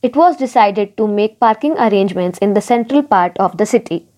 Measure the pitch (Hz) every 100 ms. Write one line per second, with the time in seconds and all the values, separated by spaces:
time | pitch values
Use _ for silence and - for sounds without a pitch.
0 | 254 269 349 311 262 247 208 202 202 -
1 | 214 202 214 _ 233 220 294 320 226 202
2 | 196 185 180 175 202 202 - 240 226 277
3 | 285 196 175 - 190 170 214 240 - 165
4 | _